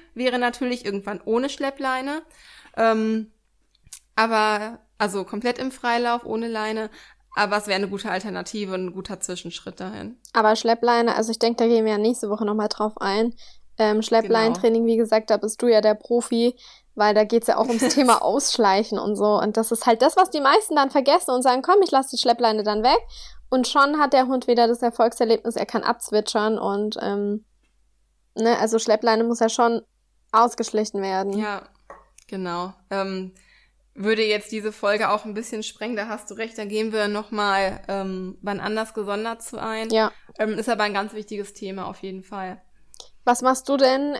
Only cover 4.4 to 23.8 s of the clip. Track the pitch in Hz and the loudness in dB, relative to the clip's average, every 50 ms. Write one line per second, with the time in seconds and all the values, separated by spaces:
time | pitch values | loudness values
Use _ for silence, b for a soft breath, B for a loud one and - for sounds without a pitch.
4.4 | 214 214 214 202 214 220 233 - _ _ _ - 208 202 190 196 180 - - 208 | 2 2 0 -2 -4 -8 -12 -16 _ _ _ -4 -4 -2 -2 -4 -6 -6 -8 -4
5.4 | 240 247 247 - 254 262 262 - - 240 233 240 240 240 240 240 240 - 220 220 | -2 -2 -2 -2 -6 -8 -8 -4 -2 -2 0 0 0 0 -2 -2 -4 -6 -6 -4
6.4 | 233 226 226 214 214 220 220 220 220 214 B B B B B B _ _ - - | -4 -4 -4 -4 -4 -4 -4 -6 -6 -8 B B B B B B _ _ -2 -2
7.4 | 208 190 202 208 208 208 190 190 202 190 202 190 220 214 180 185 190 214 185 180 | 0 0 0 -2 -2 -2 -2 -2 -2 -4 -6 -8 -6 -6 -6 -6 -6 -6 -8 -8
8.4 | 185 - - 214 208 190 190 185 185 180 180 190 185 - 196 180 - - 180 175 | -10 -8 -8 -8 -6 -6 -6 -6 -6 -6 -8 -10 -10 -10 -10 -10 -8 -8 -8 -10
9.4 | - 170 170 - - 185 175 - 180 185 - - - 214 247 _ _ - - 240 | -10 -12 -12 -12 -14 -14 -12 -12 -12 -12 -12 -12 -14 -14 -16 _ _ -4 0 2
10.4 | 214 214 226 220 - 226 233 233 233 240 240 233 233 233 - - 226 233 220 - | 4 4 4 4 2 0 0 2 2 2 2 4 2 2 2 0 -2 -2 0 0
11.4 | 233 233 233 - 233 226 233 226 220 220 214 208 214 226 247 - - 202 208 208 | 0 0 2 2 2 4 4 4 4 2 0 2 2 0 0 0 -4 -4 -4 -2
12.4 | 220 202 214 214 208 208 - - 220 214 214 - - 196 196 214 226 240 - b | -2 -2 0 0 -2 -2 -2 -2 -4 -4 -4 -4 -4 -2 0 0 0 0 -2 b
13.4 | b b b b b - - - 220 214 214 220 220 - 226 226 220 196 226 220 | b b b b b -12 -2 0 2 2 2 2 0 2 2 2 4 4 2 4
14.4 | 220 226 - 180 254 226 226 226 233 226 226 226 233 220 220 220 220 - 220 208 | 4 2 2 2 2 4 4 4 4 2 2 2 2 2 2 0 2 2 0 0
15.4 | - 220 - - 247 240 226 214 208 214 214 214 - - 233 240 226 - 240 233 | 0 -4 -4 0 4 4 4 6 6 4 2 2 -2 0 0 0 0 2 2 2
16.4 | 233 247 247 b b b b b b b - 214 208 208 208 214 214 208 233 233 | 2 2 0 b b b b b b b -2 0 2 4 4 4 2 4 2 0
17.4 | - - - - 226 262 233 226 262 247 - 294 269 247 220 - - - 202 277 | 2 2 2 2 2 0 0 0 0 2 4 4 6 6 6 4 4 0 0 0
18.4 | - - - - 220 196 190 202 220 - 214 - - 202 214 190 202 208 208 - | 0 -2 0 2 2 4 4 2 0 -2 -4 -4 -2 -2 -2 0 2 2 2 2
19.4 | - 214 208 226 226 - 233 226 - 254 226 226 262 311 - 370 381 370 - 302 | 2 0 0 0 0 0 -2 0 2 2 4 4 4 4 4 4 2 2 2 0
20.4 | 269 269 302 427 415 - 320 294 - 269 - 294 247 277 302 359 - - 254 254 | 2 4 4 4 2 2 2 2 2 2 2 0 4 4 4 2 2 0 -2 2
21.4 | 254 262 247 262 262 - 370 415 381 330 277 262 262 - - - - 240 233 233 | 2 2 2 2 2 4 4 4 4 4 2 0 0 0 -4 -2 2 2 2 4
22.4 | 240 220 214 214 202 214 208 214 220 254 311 466 - B B B B B B B | 2 2 2 2 0 0 -2 2 2 4 4 2 0 B B B B B B B
23.4 | B - 262 262 240 - - 294 | B -2 0 0 0 2 4 4